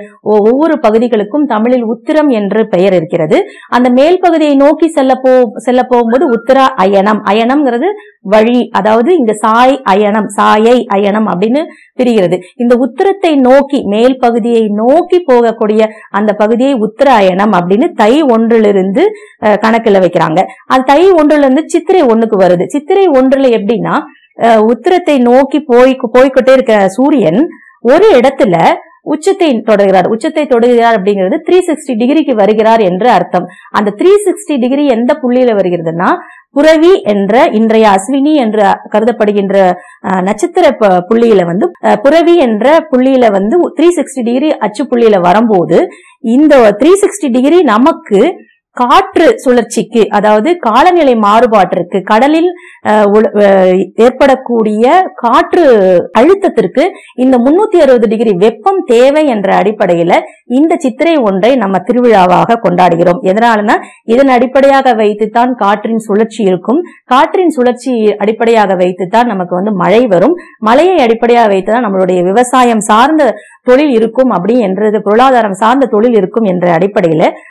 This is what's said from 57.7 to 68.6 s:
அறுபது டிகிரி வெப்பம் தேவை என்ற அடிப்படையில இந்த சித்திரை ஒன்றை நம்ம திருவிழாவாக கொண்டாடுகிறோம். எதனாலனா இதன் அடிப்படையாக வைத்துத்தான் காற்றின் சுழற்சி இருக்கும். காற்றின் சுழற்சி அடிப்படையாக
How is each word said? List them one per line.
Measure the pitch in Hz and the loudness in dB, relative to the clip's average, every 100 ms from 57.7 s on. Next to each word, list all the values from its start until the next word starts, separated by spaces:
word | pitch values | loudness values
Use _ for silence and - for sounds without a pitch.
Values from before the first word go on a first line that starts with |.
| 349 | 2
அறுபது | 277 247 214 | 2 2 2
டிகிரி | 220 226 | 0 -2
வெப்பம் | 175 214 226 381 392 - | 0 0 0 -2 -2 0
தேவை | 233 262 302 302 | 2 2 2 -2
என்ற | 220 190 185 | -2 -2 -2
அடிப்படையில | 190 220 196 170 170 262 - - _ | -2 -2 -2 0 0 -2 -4 -18 _
இந்த | 247 320 339 | -2 0 0
சித்திரை | 262 226 320 320 | -4 -2 -2 0
ஒன்றை | 220 190 214 269 | 0 0 0 0
நம்ம | 196 190 | -2 -4
திருவிழாவாக | - 240 247 208 180 175 175 233 | -2 0 2 2 2 0 0 -2
கொண்டாடுகிறோம். | 185 175 180 170 175 175 | -2 0 0 2 0 0
எதனாலனா | 190 202 233 214 208 359 - - | -2 0 0 0 -2 -4 -6 -16
இதன் | - 233 277 | -2 0 2
அடிப்படையாக | 247 254 277 277 269 262 | 2 0 2 2 2 0
வைத்துத்தான் | 220 208 208 214 233 254 | 0 -2 -2 -4 -2 -2
காற்றின் | 247 202 208 220 226 | -2 -2 -2 -4 -6
சுழற்சி | 220 202 220 - | -4 -2 -2 -2
இருக்கும். | 196 180 - 285 - - _ | -2 -2 -2 -4 -4 -14 _
காற்றின் | 262 330 381 349 | 0 0 0 -2
சுழற்சி | 277 247 240 269 233 214 208 | 0 -2 -2 -6 -2 -2 -2
அடிப்படையாக | 208 220 233 226 | -4 -2 0 2